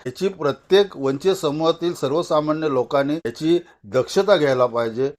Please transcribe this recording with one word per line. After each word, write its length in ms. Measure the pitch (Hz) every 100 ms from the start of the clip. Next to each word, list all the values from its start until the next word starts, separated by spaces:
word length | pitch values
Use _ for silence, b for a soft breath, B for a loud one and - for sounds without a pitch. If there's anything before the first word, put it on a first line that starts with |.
| -
याची 200 | - 190
प्रत्येक 680 | 185 147 127 - 190 196 139
वंचित 380 | 135 135 180 185
समूहातील 580 | 151 147 160 165 170
सर्वसामान्य 760 | 175 139 151 170 156 151 156 156
लोकांनी 460 | 131 117 143 139 156
याची 440 | 120 117 156 170 b b
दक्षता 520 | 104 123 123 - 196 190
घ्यायला 300 | 143 131 127
पाहिजे. 460 | 117 117 113 135